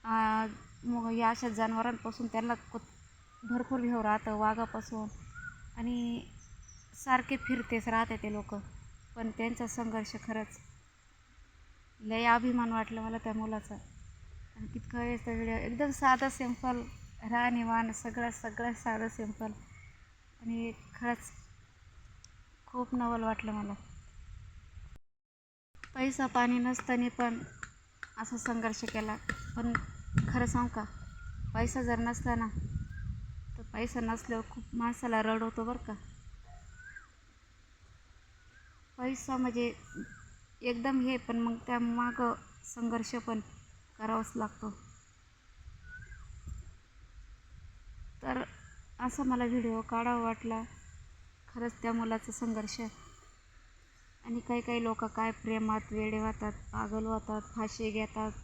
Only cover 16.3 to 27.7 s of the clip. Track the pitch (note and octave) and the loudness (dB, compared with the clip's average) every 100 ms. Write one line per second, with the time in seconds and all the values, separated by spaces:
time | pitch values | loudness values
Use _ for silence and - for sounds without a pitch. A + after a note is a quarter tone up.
16.3 | - B3 A#3+ B3+ B3 A#3 - - - A3 | 0 -2 0 0 0 -4 -12 -14 -10 0
17.3 | A#3+ A#3+ A#3+ A3+ A3+ A3+ A3 A#3 A3+ A#3 | 4 4 4 4 2 2 -2 -4 -2 -2
18.3 | A3 A3+ G#3+ A#3+ A3+ A#3+ A3 A3 - A3 | -2 -6 -2 -2 0 -2 0 -2 -2 -6
19.3 | G#3+ A3 G#3 - - - - - - - | -4 -6 -6 -14 -18 -18 -20 -20 -20 -20
20.3 | - A3+ A3+ A#3 - - - A#3+ A#3 - | -10 -4 -2 -2 -6 -14 -2 0 0 -4
21.3 | - - - - - - - - - - | -16 -18 -20 -20 -20 -20 -20 -20 -20 -20
22.3 | - - - - B3 B3 B3+ A#3+ A#3 A3 | -20 -20 -20 -8 -4 0 2 2 2 2
23.3 | G#3+ G#3+ G#3 G3+ G3+ - - - - - | 0 -2 -2 -4 -6 -10 -14 -16 -16 -14
24.3 | - - - - - - - - _ _ | -14 -14 -16 -16 -14 -14 -16 -20 _ _
25.3 | _ _ _ _ - - C4 C4 B3+ C4 | _ _ _ _ -18 -10 0 2 4 4
26.3 | B3 A#3+ B3 B3 B3+ - B3 A#3+ - A#3+ | 6 6 6 4 2 2 4 4 4 2
27.3 | A#3 - - - | 2 -6 -12 -14